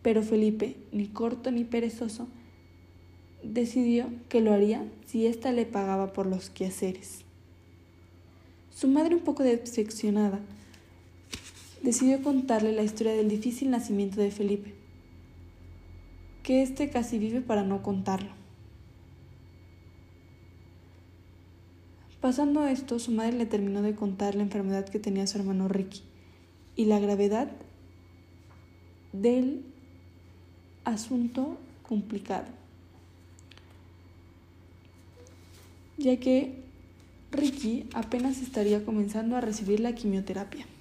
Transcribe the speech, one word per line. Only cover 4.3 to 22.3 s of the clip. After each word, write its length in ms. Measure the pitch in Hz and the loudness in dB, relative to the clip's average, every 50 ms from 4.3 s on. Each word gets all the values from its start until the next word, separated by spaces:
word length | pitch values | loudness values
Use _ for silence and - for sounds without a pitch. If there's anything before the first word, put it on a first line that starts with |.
| - 233 | 2 4
lo 120 | 226 214 208 | 6 6 6
haría 300 | 202 208 208 220 - - - - - - | 6 6 4 4 0 -4 -10 -12 -16 -14
si 220 | - - 226 220 | -4 0 2 2
ésta 240 | 226 233 226 - 269 | 2 2 0 -2 0
le 160 | 247 240 226 | 0 0 0
pagaba 460 | 226 - 202 196 190 196 196 196 190 196 | 0 -2 -2 -2 0 0 0 -2 -2 -2
por 120 | 196 190 | -2 -2
los 240 | 190 185 185 - - | -2 -2 -4 -6 -10
quehaceres. 720 | - - 190 185 185 - 202 185 185 - - - - - - - - - - - - - - - - - - - - - - - - - - - - - - - - - - - - | -8 -6 -6 -6 -4 -4 -4 -4 -4 -6 -12 -16 -18 -18 -20 -20 -20 -20 -20 -20 -20 -20 -20 -20 -20 -20 -20 -20 -20 -20 -20 -20 -20 -20 -20 -20 -20 -20 -20 -20 -20 -20 -20 -20 -8
Su 120 | - - | 0 2
madre, 260 | 262 269 302 320 330 339 | 4 6 6 6 4 4
un 80 | 339 | 2
poco 220 | - 311 285 - 269 | 2 0 0 2 4
decepcionada, 960 | 254 233 233 - - - 233 208 214 - - - 208 202 208 208 202 196 202 - - - - - - - - - - - - - - - - - - - - - - - - - - - - - | 4 4 2 -2 -4 -2 -2 -2 -2 -4 -2 0 2 2 4 2 2 0 -4 -8 -12 -18 -20 -20 -20 -20 -20 -20 -20 -20 -20 -20 -20 -20 -20 -16 -14 -14 -14 -14 -18 -20 -20 -20 -20 -14 -2 0
decidió 400 | 240 233 - 262 262 269 269 269 | 0 2 4 4 4 4 4 2
contarle 500 | 294 277 262 262 - 233 214 214 220 220 | 2 2 2 2 2 2 2 2 2 2
la 100 | 214 214 | 2 0
historia 300 | 208 214 - 226 226 220 | -2 -2 0 0 0 2
del 160 | 220 214 214 | 2 2 2
difícil 400 | 208 208 - 254 233 - 277 269 | 0 0 -2 -4 -4 -2 0 0
nacimiento 500 | 247 233 - - 208 202 202 196 196 214 | 0 0 0 -2 0 0 0 -2 0 0
de 120 | 202 202 | 0 0
Felipe, 420 | 202 - 202 196 208 202 - - - - - - - - - - - - - - - - - - - - - - - - - - - - - - - - - - - - | 0 -2 0 0 0 -2 -4 -12 -18 -18 -20 -20 -20 -20 -20 -20 -20 -20 -20 -20 -20 -20 -20 -20 -20 -20 -20 -20 -20 -20 -20 -20 -20 -20 -20 -20 -20 -20 -20 -20 -20 -12
que 220 | - - 262 262 269 | -2 2 4 4 4
éste 260 | 262 262 - 294 277 | 2 0 -4 -4 -2
casi 300 | - 240 233 233 254 220 | -2 -4 -2 -2 -2 -2
vive 220 | 208 220 226 254 | -2 0 -2 -4
para 220 | 254 - 220 208 196 | -2 0 0 0 0
no 200 | 190 196 196 - | 0 -2 -2 -2
contarlo. 480 | 208 196 190 190 196 190 190 - - - - - - - - - - - - - - - - - - - - - - - - - - - - - - - - - - - - - - - - - - - - - - - - - - - - - - - - - - - - - - - - - - - - - - - - - - - - - - - - | -4 -4 -2 -2 -2 -2 -2 -4 -8 -14 -18 -20 -20 -20 -20 -20 -20 -20 -20 -20 -20 -20 -20 -20 -20 -20 -20 -20 -20 -20 -20 -20 -20 -20 -20 -20 -20 -20 -20 -20 -20 -20 -20 -20 -20 -20 -20 -20 -20 -20 -20 -20 -20 -20 -20 -20 -20 -20 -20 -20 -20 -20 -20 -20 -20 -20 -20 -20 -20 -20 -20 -20 -20 -20 -20 -20 -20 -20 -20 -20 -20 -20 -20 -20 -20 -8 0
Pasando 460 | - 254 | 0 2